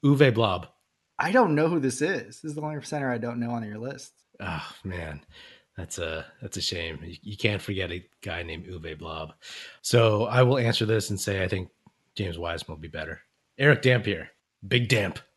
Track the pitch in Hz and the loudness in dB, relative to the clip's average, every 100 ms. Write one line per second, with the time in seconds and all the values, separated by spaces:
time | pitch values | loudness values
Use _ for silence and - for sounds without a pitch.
0 | 143 143 139 110 110 90 87 _ _ _ | 6 8 8 8 2 2 -4 _ _ _
1 | _ - 160 240 214 151 160 170 131 123 | _ -4 2 4 4 4 2 2 0 0
2 | 160 175 - - 160 147 151 151 - 151 | -2 -2 -6 -14 -12 -8 -8 -8 -6 -4
3 | 135 120 120 120 117 117 107 104 123 143 | -2 -2 -4 -4 -4 -4 -6 -8 -10 -12
4 | - _ _ _ 90 80 - - 92 90 | -16 _ _ _ -8 -8 -10 -12 -10 -8
5 | 82 73 _ - - - _ - 82 - | -8 -12 _ -20 -20 -20 _ -14 -12 -8
6 | 82 80 - _ 101 - - 87 82 76 | -6 -6 -10 _ -12 -6 -6 -4 -6 -8
7 | 85 87 - 104 107 101 - 95 90 87 | -12 -14 -14 -2 0 0 -4 -6 -4 -8
8 | - _ 101 85 85 78 87 90 82 78 | -12 _ -10 -8 -8 -10 -12 -12 -12 -12
9 | 82 80 78 - - - - - - 120 | -12 -10 -12 -16 -18 -18 -18 -12 2 4
10 | 113 107 110 123 127 139 117 113 107 110 | 6 4 2 4 4 4 2 0 2 0
11 | - 101 - 98 92 95 92 _ _ _ | 0 -4 -2 -2 0 -2 -6 _ _ _
12 | _ - 95 82 85 85 - 80 80 78 | _ -6 -6 -4 -6 -6 -8 -12 -12 -10
13 | 78 80 _ _ _ - 143 143 131 123 | -10 -12 _ _ _ 2 4 6 6 4
14 | 104 95 - _ _ _ 98 123 117 117 | 2 -2 -6 _ _ _ 0 2 4 4
15 | 98 - - | 2 -4 -14